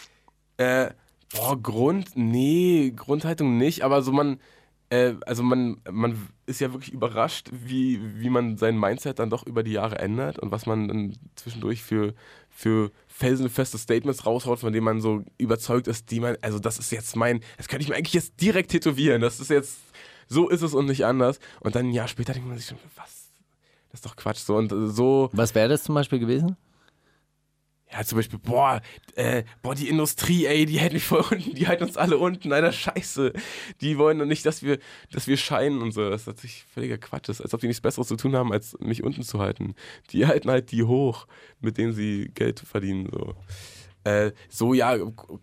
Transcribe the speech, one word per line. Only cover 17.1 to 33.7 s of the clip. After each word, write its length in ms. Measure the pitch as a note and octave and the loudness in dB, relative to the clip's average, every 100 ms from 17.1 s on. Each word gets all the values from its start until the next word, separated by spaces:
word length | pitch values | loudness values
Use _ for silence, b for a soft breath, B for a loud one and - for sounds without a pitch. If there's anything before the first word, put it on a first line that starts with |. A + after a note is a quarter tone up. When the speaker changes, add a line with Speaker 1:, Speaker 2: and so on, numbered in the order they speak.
| A2+ | 0
Speaker 1:
mein, 240 | A#2 A#2+ B B | 2 0 B B
das 140 | - | -10
könnte 140 | C3+ | -6
ich 60 | D3 | -4
mir 60 | - | -2
eigentlich 180 | E3+ | 0
jetzt 280 | F3 - - | 0 -2 0
direkt 300 | F#3+ F#3 - | 2 2 2
tätowieren, 500 | F3 D#3+ C3+ D3+ A#2+ | 0 2 2 4 4
das 180 | A#2 - | 2 -2
ist 100 | C#3 | 2
jetzt, 280 | C#3+ C#3 - - B B B B | 2 2 -8 -20 B B B B
so 220 | C3+ F3 | 2 4
ist 120 | E3+ | 2
es 120 | D#3+ | 2
und 120 | C#3 C#3 | 2 2
nicht 200 | C3+ A2 | 2 2
anders. 340 | C3 B2 C#3 B B | 4 4 2 B B
Und 140 | - A#2+ | -2 0
dann 120 | B2 | 0
ein 40 | |
Jahr 140 | A#2+ A2+ | 0 -2
später 240 | - A#2+ | -6 -6
denkt 140 | B2+ B2+ | -6 -8
man 100 | A#2+ | -12
sich 100 | - | -12
schon, 100 | B2 - - | -16 -20 -20
was? 360 | - - - _ _ _ _ _ _ | -20 -20 -20 _ _ _ _ _ _
Das 80 | - | -18
ist 60 | A2 | -18
doch 100 | - | -8
Quatsch, 220 | A2 - | -6 -4
so 180 | - G#2+ | 0 0
und, 160 | A2 | 0
äh, 160 | G2+ A2 | 0 -2
so. 420 | G#2+ B2+ C3+ C3 | 2 4 4 2
Speaker 2:
Was 200 | G2+ A2+ A2 | 2 2 4
wäre 120 | A2+ | 4
das 160 | D3 | 2
zum 120 | - D3 | 0 -2
Beispiel 240 | C#3 C3 | 0 0
gewesen? 360 | A2+ B2+ E3+ F#3 _ _ _ _ _ _ _ _ _ _ _ _ _ | 0 2 0 -2 _ _ _ _ _ _ _ _ _ _ _ _ _
Speaker 1:
Ja, 140 | A2 G#2+ | -8 -2
zum 140 | A2+ | 0
Beispiel, 200 | A2+ G#2+ | -2 -4
boah, 420 | - A#2+ C#3 A#2 B B - - | 0 4 4 2 B B -14 -2
äh, 280 | A#2+ B2 A2+ B | 0 0 -2 B
boah, 140 | B2 C3+ | -8 -6
die 140 | C#3 | 0
Industrie, 560 | D#3 D3+ - - F3 C#3 | 0 0 0 2 2 4
ey, 200 | D3+ D#3 | 4 4
die 140 | D3+ | 2
hält 140 | E3+ | 0
mich 100 | E3 | 0
voll 220 | - E3+ - | 2 2 2
unten, 240 | G3+ G#3 | -2 -2
die 140 | C3 - | -2 0
halten 160 | F3 | 2
uns 140 | E3 - | 0 0
alle 200 | F3 A3 | 2 4
unten, 360 | F3+ F3+ D3 | 2 0 0
Alter, 180 | D3 E3 | 2 2
scheiße. 600 | - - F#3 - C#3 C3+ G3 B B B | 0 -4 -4 -6 0 0 -2 B B B